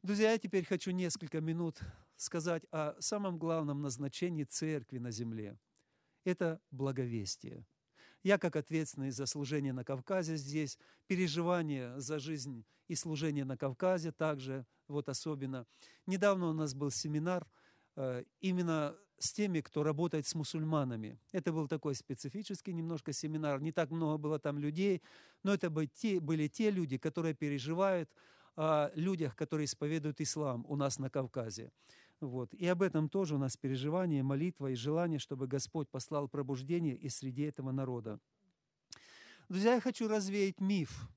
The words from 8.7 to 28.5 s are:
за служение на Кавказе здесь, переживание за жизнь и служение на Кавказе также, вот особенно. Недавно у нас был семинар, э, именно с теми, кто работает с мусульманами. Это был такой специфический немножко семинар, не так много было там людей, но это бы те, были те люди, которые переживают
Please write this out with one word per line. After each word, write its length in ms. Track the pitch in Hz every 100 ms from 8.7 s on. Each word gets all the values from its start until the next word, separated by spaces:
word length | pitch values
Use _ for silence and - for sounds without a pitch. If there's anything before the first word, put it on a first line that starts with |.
| 160 156 - 135
за 160 | 123 135
служение 460 | 147 139 151 139
на 120 | 127
Кавказе 520 | 123 139 - 190 160 160
здесь, 420 | 135 147 147 - - - _
переживание 920 | 180 185 151 170 175 160 139 123 127
за 200 | 131 151
жизнь 460 | 139 156 131 120 107 _ _
и 80 |
служение 500 | 170 165 156 160 143
на 120 | 131 131
Кавказе 560 | 139 127 185 185 160
также, 540 | 147 156 147 131 135 123 _ _
вот 220 | 147 143
особенно. 580 | 131 165 147 135 131 120 _ - - -
Недавно 420 | 185 202 196 175
у 40 |
нас 220 | 160 151
был 160 | 135 143
семинар, 560 | - 156 151 165 185 165 _ _ _ _ -
э, 280 | 135 123 - _
именно 560 | 190 180 170 160 147 165 - _
с 140 | -
теми, 280 | - 208 165
кто 220 | - 151
работает 440 | 151 147 170 156 143
с 80 |
мусульманами. 840 | 165 147 165 156 160 131 117 107 123 _
Это 200 | 190 170
был 140 | 160 147
такой 260 | 147 147
специфический 800 | 131 - 131 143 202 214 190 -
немножко 400 | 170 165 165 -
семинар, 480 | 143 156 156 151 135
не 120 | 156
так 180 | 156 156
много 260 | 165 160 151
было 220 | 151 151
там 200 | 147 143
людей, 440 | 147 156 196 180 - - - _
но 100 | 190
это 160 | 202 180
бы 160 | 156 156
те, 320 | - 226 190
были 260 | 151 160 151
те 240 | - 220
люди, 280 | 196 160 127
которые 360 | 156 147 165
переживают 760 | 147 147 143 131 165 196 185 156 _ - - -